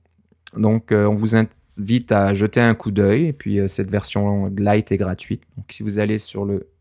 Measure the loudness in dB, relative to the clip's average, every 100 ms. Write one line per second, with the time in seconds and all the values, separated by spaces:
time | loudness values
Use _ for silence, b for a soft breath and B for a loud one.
0 | _ _ _ _ -12 0 2 2 2 2
1 | 2 2 2 2 0 _ _ -10 -2 -2
2 | 2 2 2 2 0 2 2 2 0 2
3 | 4 4 0 -2 -4 -2 -2 -2 -2 -4
4 | -2 -2 0 0 -2 -2 2 2 2 -2
5 | -2 -6 -6 -8 _ -18 -16 -10 -6 -2
6 | -2 -2 -4 -6 -4 -4 -8 _